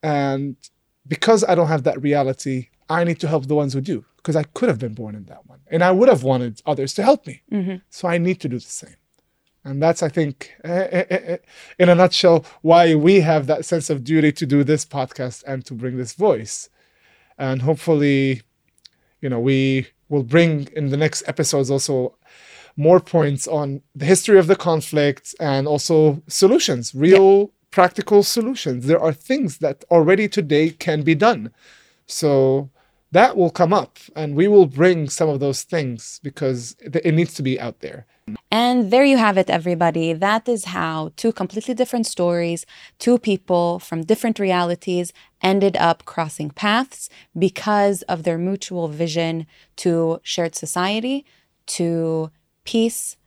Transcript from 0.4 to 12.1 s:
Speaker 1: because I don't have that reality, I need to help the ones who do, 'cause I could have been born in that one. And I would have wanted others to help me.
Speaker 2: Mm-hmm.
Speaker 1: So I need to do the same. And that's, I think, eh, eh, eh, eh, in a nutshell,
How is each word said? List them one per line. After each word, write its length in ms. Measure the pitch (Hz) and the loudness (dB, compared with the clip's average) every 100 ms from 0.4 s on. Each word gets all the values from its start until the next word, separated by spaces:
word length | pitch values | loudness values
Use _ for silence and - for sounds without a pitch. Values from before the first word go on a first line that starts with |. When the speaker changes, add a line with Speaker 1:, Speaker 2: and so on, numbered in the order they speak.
| 139 131 - _ _ _ 135 | -6 -12 -20 _ _ _ _
Speaker 1:
because 380 | 151 - 220 | -4 2 2
I 100 | 202 | 2
don't 140 | 175 160 | 2 2
have 140 | 160 | 0
that 180 | 139 139 | -2 -2
reality, 680 | 143 143 135 131 139 131 123 _ _ | -2 0 -2 -4 -6 -8 -8 _ _
I 160 | 160 | -2
need 160 | 170 160 | -2 -2
to 80 | 156 | -2
help 180 | 156 135 | -2 0
the 80 | |
ones 200 | 151 143 | -2 0
who 80 | 135 | -4
do, 240 | 147 131 _ _ | -6 -8 _ _
'cause 140 | - 147 | -4 -4
I 80 | 147 - | -4 -4
could 140 | 247 | -2
have 80 | 123 | -2
been 160 | 120 | -6
born 200 | 107 110 | -10 -14
in 100 | 104 90 | -14 -18
that 200 | - _ | -20 _
one. 140 | _ _ | _ _
And 140 | 165 | 0
I 80 | 180 | 2
would 160 | 185 262 | 4 4
have 140 | 170 | 4
wanted 400 | 127 127 120 110 | 2 -2 -2 -8
others 300 | - 139 135 | -6 -4 -4
to 80 | - | -2
help 240 | 214 294 - | 2 2 -2
me. 160 | 131 _ | -20 _
Speaker 2:
Mm-hmm. 240 | 208 185 185 _ | -6 -6 -8 _
Speaker 1:
So 180 | - 180 | -8 -4
I 80 | 170 | -2
need 240 | 175 180 | -2 -2
to 80 | - | -6
do 100 | 120 | -8
the 160 | - - | -10 -18
same. 140 | - _ _ _ _ _ _ _ | -18 _ _ _ _ _ _ _
And 180 | 135 139 | -12 -2
that's, 200 | 160 165 | 0 0
I 60 | 160 | -2
think, 440 | 175 151 139 - - | -2 -4 -6 -18 -16
eh, 240 | 160 175 190 | -6 -4 -2
eh, 140 | 180 185 | -2 -2
eh, 100 | 185 - | -4 -4
eh, 100 | 175 _ - - - | -10 _ -20 -20 2
in 120 | 180 | 4
a 40 | |
nutshell, 500 | 175 180 | 6 4